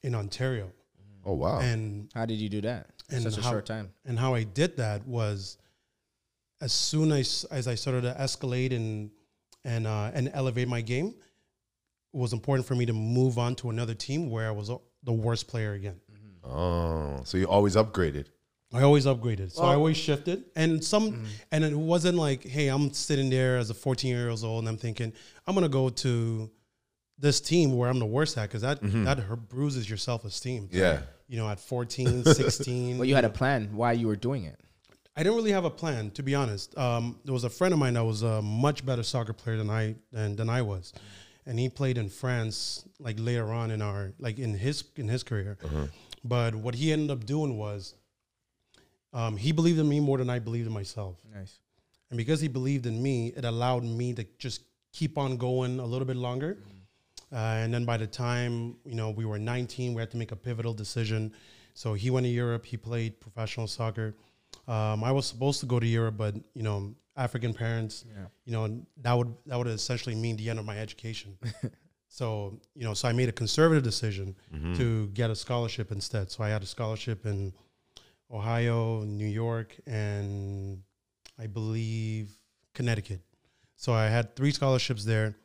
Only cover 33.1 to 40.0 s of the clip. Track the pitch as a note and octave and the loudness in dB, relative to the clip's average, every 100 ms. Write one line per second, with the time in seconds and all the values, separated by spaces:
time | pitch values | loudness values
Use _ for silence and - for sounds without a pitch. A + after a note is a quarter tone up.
33.1 | C3+ A#2 - C3 C3+ G2+ G#2+ A#2+ A#2+ A2+ | 6 6 4 2 2 0 0 2 4 2
34.1 | G#2 A#2+ C#3 E2+ - _ _ _ _ _ | 0 0 -2 -6 -12 _ _ _ _ _
35.1 | - E3 A#3 A3 G3 E3+ - E3+ B2+ G#2 | 0 2 4 4 4 2 0 -2 -2 -4
36.1 | G2 C3+ C#3 C3 G2+ - - B2+ A#2+ A#2 | -4 0 2 2 -2 -6 -2 2 2 0
37.1 | A#2+ C#3+ B2+ A#2+ - F#3 E3 C3+ A#2+ A2+ | -6 -4 -2 -2 2 4 6 4 4 2
38.1 | G#2+ A2+ A2 G#2 G#2+ C#3 C#3+ C3 B2 A2 | 2 0 0 0 2 2 2 -2 -2 0
39.1 | B2+ A2+ A2+ - A2+ G#2+ A2 A2 A2 | -2 -2 -6 -4 -2 0 0 0 -4